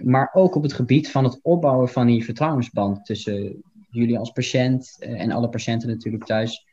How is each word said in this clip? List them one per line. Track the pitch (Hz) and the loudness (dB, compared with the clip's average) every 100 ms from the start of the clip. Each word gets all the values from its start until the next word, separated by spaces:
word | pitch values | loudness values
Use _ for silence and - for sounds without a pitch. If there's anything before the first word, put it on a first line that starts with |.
maar | 139 127 135 | 0 2 2
ook | 185 185 160 | 4 4 4
op | |
het | 147 | -2
gebied | - 123 135 - | -2 2 2 2
van | 139 | 0
het | 131 - | 0 0
opbouwen | 156 170 151 131 127 | 0 2 4 2 2
van | - 120 | 2 4
die | 117 117 | 4 0
vertrouwensband | 117 156 143 117 - 101 101 - | -2 -2 0 -2 -2 -2 -2 -6
tussen | 104 - 101 101 95 - _ - | -8 -6 -6 -6 -12 -20 _ -10
jullie | 117 117 117 | -2 0 0
als | 117 | -4
patiënt, | - 120 131 127 127 - - | -6 -2 0 2 0 -4 -16
eh, | - 117 | -12 -6
en | 120 | -4
alle | 78 117 | -2 -2
patiënten | 117 117 117 117 | -4 -4 -4 -4
natuurlijk | 117 - 110 - | -6 -6 -8 -2
thuis, | 110 113 - _ | -2 -2 -6 _